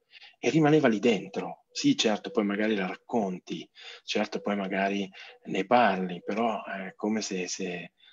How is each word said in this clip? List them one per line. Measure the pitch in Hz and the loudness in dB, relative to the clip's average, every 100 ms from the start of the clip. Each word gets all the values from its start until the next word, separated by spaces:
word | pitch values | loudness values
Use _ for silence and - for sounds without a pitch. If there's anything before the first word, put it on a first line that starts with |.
| _ - - _ | _ -20 -20 _
E | - | 2
rimaneva | 160 151 156 127 | 4 6 6 6
lì | 107 | 4
dentro. | 120 101 - - - - _ | 2 2 -2 -8 -8 -10 _
Sì, | - 143 131 | -2 2 2
certo, | 113 104 95 | 2 0 -2
poi | - | -2
magari | 101 101 110 104 | 0 0 0 0
la | 92 | -2
racconti, | 92 - 120 98 90 - 87 - - - - | -6 -4 -2 -2 -4 -8 -10 -12 -18 -20 -16
certo, | - 104 107 98 | -4 -2 -2 -4
poi | - 101 | -4 -2
magari | 95 95 98 101 95 - - - | -2 0 0 0 -4 -10 -20 -16
ne | - 98 92 | -6 -4 4
parli, | 123 110 92 92 87 | 6 6 2 -2 -6
però | - 104 117 104 | -6 -2 -2 -2
è | - 98 92 | -6 -10 -10
come | - 107 110 | -4 -2 -2
se, | 101 92 90 | -2 -6 -6
se, | - 92 87 85 _ _ | -6 -6 -8 -12 _ _